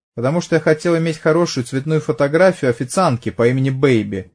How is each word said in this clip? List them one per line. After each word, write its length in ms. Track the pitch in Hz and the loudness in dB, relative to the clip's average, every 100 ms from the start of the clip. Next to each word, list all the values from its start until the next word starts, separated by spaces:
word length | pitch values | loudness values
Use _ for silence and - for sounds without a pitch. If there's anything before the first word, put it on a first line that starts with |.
| _ - | _ -6
«потому 260 | 123 170 | -2 -2
что 140 | - 165 | 0 0
я 60 | |
хотел 360 | 165 156 175 165 | 0 0 0 0
иметь 200 | 165 156 | -2 -2
хорошую 480 | 160 160 170 - 123 | 0 2 0 -2 -4
цветную 360 | 135 147 156 | -4 -2 -2
фотографию 720 | 151 151 143 165 185 180 131 | -2 -2 0 4 2 2 -2
официантки 580 | - 127 - 180 120 110 | -2 -2 0 0 0 -4
по 180 | - 120 | 0 0
имени 220 | 131 135 | 2 -2
Бэйби. 640 | 131 143 117 104 98 92 | 2 2 2 0 -6 -10